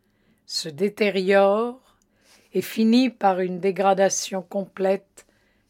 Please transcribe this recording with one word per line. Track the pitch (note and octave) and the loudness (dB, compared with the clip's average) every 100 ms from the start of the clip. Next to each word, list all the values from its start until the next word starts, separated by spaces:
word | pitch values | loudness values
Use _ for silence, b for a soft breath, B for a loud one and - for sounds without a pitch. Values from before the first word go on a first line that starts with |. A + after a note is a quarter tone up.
| _ _ _ _ - | _ _ _ _ -12
se | - E3 | -10 -10
détériore | C#3+ G3+ G3+ G#3 F#3+ F#3 G3 G3 G#3 A#3+ B3+ _ _ _ b b b b | -4 -4 -2 -2 0 2 4 4 2 -2 -8 _ _ _ b b b b
et | F#3+ | -6
finit | F3 - A3 A#3+ C4 | -6 0 4 4 2
par | - G3 F#3 | 0 0 0
une | F#3 F3+ | -2 -4
dégradation | G3 F3+ G3 F#3+ F#3+ - - F#3+ | -4 0 2 2 2 0 -6 -8
complète | F3+ G3+ F#3+ - F#3+ G3 - - _ _ _ _ _ | -8 -8 -8 -4 -2 -2 -6 -20 _ _ _ _ _